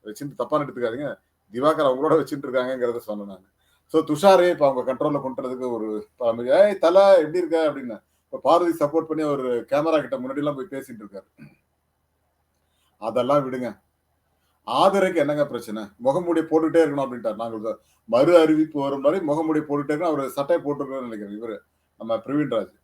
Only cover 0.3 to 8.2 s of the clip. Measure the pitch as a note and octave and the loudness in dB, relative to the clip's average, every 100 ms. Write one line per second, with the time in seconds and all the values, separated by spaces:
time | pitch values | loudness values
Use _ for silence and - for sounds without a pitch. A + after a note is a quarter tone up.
0.3 | - A#2+ D3+ C3+ B2 A#2+ B2 C#3+ G#2 _ | -8 -4 -2 -4 -4 -6 -4 -10 -12 _
1.3 | _ _ A2 D3 D3+ C#3+ B2+ D#3 D#3 C3+ | _ _ -2 0 2 2 2 2 2 0
2.3 | C#3+ C3+ B2+ B2+ C3 A#2+ A#2 A2 G#2 G2+ | -8 -2 -2 -2 -2 -2 -4 -8 -10 -10
3.3 | F#2+ _ _ _ _ _ D#3+ D#3 D3 G3 | -16 _ _ _ _ _ 0 0 4 6
4.3 | F#3 F3 D#3 C#3 C3 B2 B2+ D3+ D3 C3 | 6 6 4 2 2 -4 -2 -2 -2 -6
5.3 | B2+ B2+ B2+ B2+ A#2 G#2+ G#2+ - _ A#2+ | -8 -8 -6 -6 -4 -4 -6 -10 _ -2
6.3 | A#2 A#2+ D#3 G#3 G3 E3 F#3 G3 F#3 D3+ | -2 2 6 6 4 4 6 8 6 4
7.3 | F3 E3+ D#3+ D#3 C3+ B2 G#2+ _ _ | -2 0 0 0 -2 -10 -14 _ _